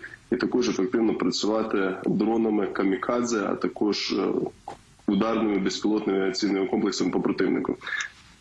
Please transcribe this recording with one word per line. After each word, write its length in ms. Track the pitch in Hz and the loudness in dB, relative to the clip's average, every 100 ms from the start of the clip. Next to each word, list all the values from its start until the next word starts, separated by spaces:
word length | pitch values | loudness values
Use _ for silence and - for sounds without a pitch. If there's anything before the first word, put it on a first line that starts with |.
| - - - | -8 -18 -4
і 40 | 123 | -2
також 320 | 104 127 117 | 0 2 2
ефективно 460 | 95 92 120 110 | 0 0 2 2
працювати 800 | - 92 - 101 110 110 101 95 92 104 | 2 0 0 0 0 0 0 -2 -2 -2
дронами 600 | 95 104 117 113 104 95 | 0 2 2 2 2 0
камікадзе, 800 | - 98 95 - 123 120 113 98 | 0 0 0 0 -2 0 0 -2
а 60 | |
також, 580 | 90 90 - 104 98 - | -2 -4 0 0 0 -2
е, 140 | - 95 - - - - - - - - | 0 0 0 -4 -8 -16 -18 -20 -8 0
ударними 520 | 98 110 110 110 101 | 2 2 2 2 0
безпілотними 600 | 95 - 107 107 104 95 | 0 0 0 0 2 0
авіаційними 460 | 95 92 101 95 92 | 0 0 0 2 2
комплексами 440 | 110 104 - 87 | 0 0 0 0
по 100 | 95 | 0
противнику. 560 | 90 - 95 - - - - - - - - - | 0 0 0 0 -2 -4 -6 -6 -6 -10 -20 -4